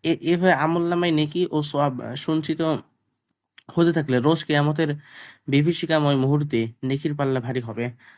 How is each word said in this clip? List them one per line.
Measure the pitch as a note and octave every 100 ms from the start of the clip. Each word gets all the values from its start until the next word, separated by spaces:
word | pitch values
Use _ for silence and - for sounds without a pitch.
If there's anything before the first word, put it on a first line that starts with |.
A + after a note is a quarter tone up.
এ-, | D#3+ E3
এভাবে | - E3+ F#3
আমল | C#3+ D#3 E3+
নামায় | E3+ F3 F3
নেকি | D3+ D3+ E3+ F3+
ও | D#3
সওয়াব | D3 D3 C#3+ B2 A#2 C3
সঞ্চিত | - D#3 D#3 D#3 D#3+ D3 - _ _ _ _ _ _ - -
হতে | - E3+
থাকলে | E3 D3 B2
রোজ | C3+ E3 -
কিয়ামতের | D3 D3 D3+ D#3 D3 - - - - -
বিভীষিকাময় | C#3 D3+ E3 D#3+ D#3+ D3 C#3
মুহূর্তে | C3 D3 D3 A#2 A2+ A#2
নেকির | C3 C#3 D3+ D3
পাল্লা | C#3 C3
ভারী | A#2+ B2+
হবে। | A#2 A2 A#2+ A#2+ -